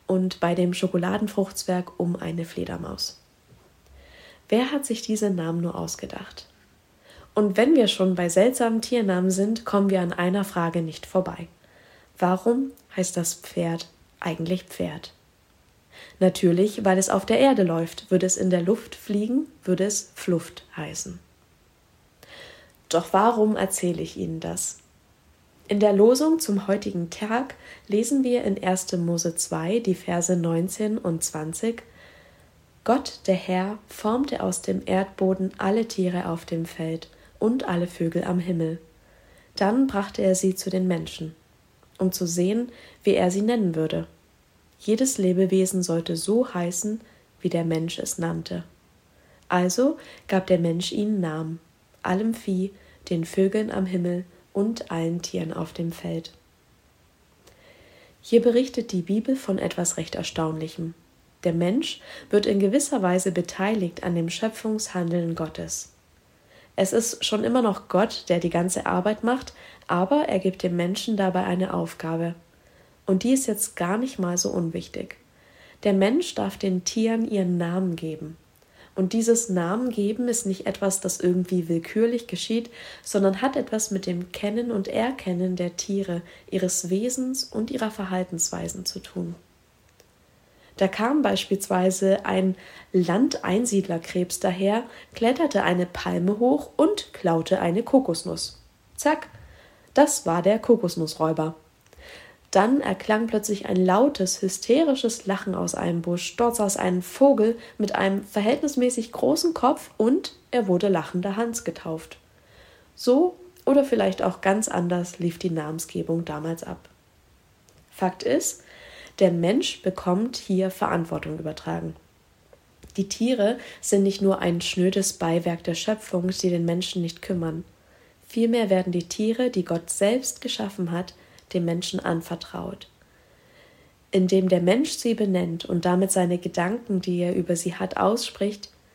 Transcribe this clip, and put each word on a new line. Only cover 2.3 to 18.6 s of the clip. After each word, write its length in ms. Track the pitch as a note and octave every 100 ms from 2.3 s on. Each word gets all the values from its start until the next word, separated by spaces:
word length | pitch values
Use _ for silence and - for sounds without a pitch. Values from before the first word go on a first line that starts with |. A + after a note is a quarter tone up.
| E3+ E3
Fledermaus. 760 | - - E2+ - - - - _ _ _ - _ _ _ - - - - - -
Wer 240 | A3 C4
hat 140 | C#4+ -
sich 160 | A3
diese 300 | - G#3+ G#3
Namen 300 | F3+ D#3+ E3+
nur 120 | E3+
ausgedacht? 720 | - E3+ - - - F#3+ - - _ _ _ _ _ - - -
Und 240 | - G#3 F#3+
wenn 180 | B3+ D#4
wir 120 | G#3
schon 260 | - F#3+
bei 160 | F3+ F3
seltsamen 520 | F#3 A#3 B3+ A#3 A3
Tiernamen 500 | - B3 G3 F3+ F#3
sind, 340 | F#3 G#3 A3+ -
kommen 240 | G3+ G3
wir 120 | F#3+
an 120 | F3
einer 300 | F3 F3+ G3+
Frage 400 | G3 F3+ E3+ E3+
nicht 240 | D#3+ - -
vorbei. 400 | F#3+ F3 E3+ E3+ _ _ _ - - _ -
Warum 520 | F3+ F#3 A#3 A#3+ C4+ - _ -
heißt 220 | F#3 F3+
das 160 | E3+
Pferd 560 | - - - E3+ E3+ - _ _ -
eigentlich 460 | - E3 E3 F#3 -
Pferd? 460 | - F3 D#3 - _ _ _ _ _ _ _ _ - - -
Natürlich, 640 | F#3 F#3 F3 F3 G#3+ G#3+ G3
weil 140 | F#3
es 100 | F#3+
auf 160 | G3 -
der 140 | A#3
Erde 240 | C4+ A#3
läuft. 480 | F3+ E3 E3 - -
Würde 160 | F#3 F#3
es 100 | F#3+
in 140 | F#3
der 100 | F3+